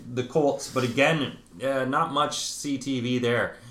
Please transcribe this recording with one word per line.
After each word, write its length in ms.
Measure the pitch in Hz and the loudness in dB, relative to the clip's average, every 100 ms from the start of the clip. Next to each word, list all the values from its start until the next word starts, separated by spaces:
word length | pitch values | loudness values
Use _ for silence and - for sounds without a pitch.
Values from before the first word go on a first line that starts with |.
| 120 | -6
the 80 | 123 | -4
Colts. 480 | 123 165 143 - - | 0 2 2 2 -2
But 120 | 131 | -2
again, 520 | 123 131 143 160 120 - - 87 | 0 4 4 4 0 -6 -16 -6
uh, 220 | 131 135 127 | -2 0 0
not 260 | 143 165 | 0 0
much 260 | 143 147 - | 2 0 0
C 400 | - - 147 135 | -6 -6 -4 -4
T 220 | 139 131 | -2 -2
V 180 | 120 123 | 0 2
there. 380 | 120 117 95 - - | 2 2 0 -4 -16